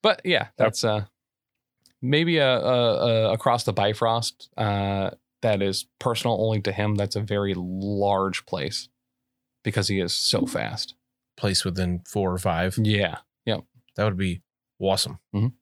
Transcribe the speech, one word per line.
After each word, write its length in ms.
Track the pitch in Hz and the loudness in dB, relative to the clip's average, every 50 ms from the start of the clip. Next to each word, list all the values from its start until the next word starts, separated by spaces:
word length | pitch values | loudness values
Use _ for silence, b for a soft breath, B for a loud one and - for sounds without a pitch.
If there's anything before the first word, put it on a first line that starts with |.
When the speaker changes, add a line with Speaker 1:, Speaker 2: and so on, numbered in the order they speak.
| - | 2
Speaker 1:
But 140 | 220 185 - - | 2 0 0 0
yeah, 140 | 180 175 127 - | 0 0 0 0
Speaker 2:
Yep. 60 | - _ | -2 _
Speaker 1:
that's, 280 | - 107 110 107 - - | 2 2 2 2 0 0
uh, 220 | 113 107 107 101 - _ _ _ _ _ _ _ _ _ _ _ _ _ _ _ _ _ _ | 0 0 0 -2 -6 _ _ _ _ _ _ _ _ _ _ _ _ _ _ _ _ _ _
maybe 380 | 131 127 139 151 170 170 170 156 | 0 2 2 2 4 2 4 4
a, 220 | 139 131 127 120 | 4 4 4 2
a, 360 | - 127 127 123 120 117 107 - - 120 113 113 110 104 | 2 2 2 4 4 2 2 2 2 2 4 4 4 2
a 40 | |
across 320 | 98 117 - 135 120 120 - | 0 2 2 2 2 2 0
the 100 | - 98 | -2 0
Bifrost, 760 | 104 101 104 107 - 120 113 113 117 117 - - _ - _ _ | 2 2 0 2 0 0 0 0 0 -2 -4 -8 _ -20 _ _
uh, 540 | - 110 104 101 101 98 98 98 98 98 90 - _ _ _ _ _ | -4 -2 0 0 0 0 -2 -2 -2 -2 -4 -6 _ _ _ _ _
that 180 | - 113 107 98 | 0 0 2 2
is 240 | 98 98 95 - - _ _ _ | 0 0 -2 -4 -8 _ _ _
personal 420 | - 127 117 - - 123 113 98 | -2 -2 -2 0 0 -2 0 2
only 200 | 110 110 110 107 | 0 0 0 0
to 100 | 98 101 | -2 -2
him. 240 | 92 - 104 104 107 | -2 -2 0 0 0
That's 220 | 101 101 98 - | 0 -2 -2 -4
a 40 | 104 | -6
very 340 | 104 101 104 101 101 98 95 | -4 -2 -2 -2 -2 -2 -2
large 880 | 90 90 90 92 95 98 101 104 98 101 101 101 95 95 98 90 - - | -4 -6 -6 -6 -6 -4 -4 -2 0 0 0 2 0 0 -2 -4 -6 -8
place 420 | - - 85 67 - - - - _ _ _ _ _ _ _ _ _ _ _ _ _ _ _ _ | -6 -6 -4 -4 -4 -6 -8 -10 _ _ _ _ _ _ _ _ _ _ _ _ _ _ _ _
because 240 | 107 - 113 95 - | -4 -2 0 0 0
he 100 | 98 95 | 0 0
is 160 | 90 85 - | 0 -2 -2
so 320 | - - - - - - | -2 -2 0 0 0 -2
fast. 480 | 254 - - - - 120 - - - - _ _ _ _ _ _ _ _ | -2 -4 -4 -4 -4 -6 -8 -10 -10 -12 _ _ _ _ _ _ _ _
Speaker 3:
Place 280 | - - 101 92 82 - | -4 -2 0 0 0 -2
within 380 | 95 85 92 92 87 87 87 - | -2 -2 -2 -2 -2 -2 -4 -6
four 260 | - - 104 98 92 | -6 -4 -2 0 0
or 60 | 90 90 | -2 0
five. 400 | - 95 85 82 90 95 92 - | 0 0 0 2 0 0 0 0
Speaker 1:
Yeah. 360 | 107 107 107 101 101 85 80 - _ _ _ _ _ | 0 2 2 2 0 -2 -4 -6 _ _ _ _ _
Yep. 180 | 117 107 78 - _ _ _ _ _ _ | -4 -4 -4 -6 _ _ _ _ _ _
Speaker 3:
That 80 | - 104 | -2 0
would 120 | 107 95 | 0 0
be 260 | 90 98 92 87 87 _ _ _ _ _ _ _ _ | 0 -2 -2 -4 -6 _ _ _ _ _ _ _ _
awesome. 400 | 92 95 95 92 - - 95 - _ _ - | 0 0 2 2 0 -4 -6 -14 _ _ -2
Speaker 1:
Mm-hmm. 140 | 101 110 131 - _ | 0 0 0 -2 _